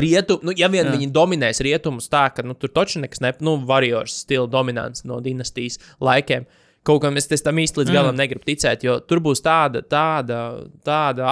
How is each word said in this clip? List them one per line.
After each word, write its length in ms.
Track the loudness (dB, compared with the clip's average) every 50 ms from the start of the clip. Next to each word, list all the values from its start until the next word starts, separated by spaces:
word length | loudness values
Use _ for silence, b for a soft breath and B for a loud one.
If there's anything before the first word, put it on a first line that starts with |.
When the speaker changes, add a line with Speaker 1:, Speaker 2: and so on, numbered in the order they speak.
Speaker 1:
rietu-, 380 | 2 4 4 2 2 2 0 -2 -2
nu, 120 | -4 -2
ja 120 | 0 0 2
vien 180 | 2 2 2 2
Speaker 2:
Jā. 60 | 0
Speaker 1:
viņi 140 | -2 -2 0 2
dominēs 480 | 4 4 4 4 2 0 0 0 0
rietumus 480 | 0 0 0 0 -2 -4 -6 -6 -6 -2
tā, 160 | 0 2 2 2 0
ka, 80 | -4 -8
nu, 120 | -8 -8
tur 180 | -8 -6 -2 0
taču 300 | 0 0 0 -2 -6 -8
nekas 160 | -8 -8 -4
ne-, 140 | -2 -2 -2 -2
nu, 180 | 0 0 0 0 0 2
Warriors 460 | 2 4 4 2 0 0 -2 -4 -8 -10 -6
stila 240 | -2 0 0 0 0
dominants 560 | 0 0 0 0 -2 -4 -6 -6 -8 -10 -12
no 160 | -10 -10 -8
dinastijas 560 | -6 -6 -6 -6 -8 -10 -8 -8 -8 -8 -8 B B B B B
laikiem. 460 | 0 2 2 2 2 0 -2 -4 -4 b b b b b b b b
Kaut 160 | 2 2 4 4
kam 140 | 2 0 0
es, 80 | -2 0
es 120 | -2 -2 0
tam 100 | 0 0 0
īsti 220 | 0 0 0 0 0
līdz 60 | 2 4
Speaker 2:
Mm. 60 | 4
Speaker 1:
galam 160 | 4 2 2
negribu 280 | 0 -2 -2 -2 -6 -4 -4
ticēt, 340 | -4 0 0 0 0 0 0
jo 160 | 0 0 0
tur 200 | 0 0 0 2
būs 220 | 2 2 0 0 2
tāda, 380 | 2 2 4 2 2 0 -4 -6
tāda, 560 | -2 0 0 0 0 0 -2 -2 -4 -4 -6 -6 -8 -10 -12 -14 -16 -18 -10 -4
tāda 460 | -2 0 0 0 0 0 -2 0 0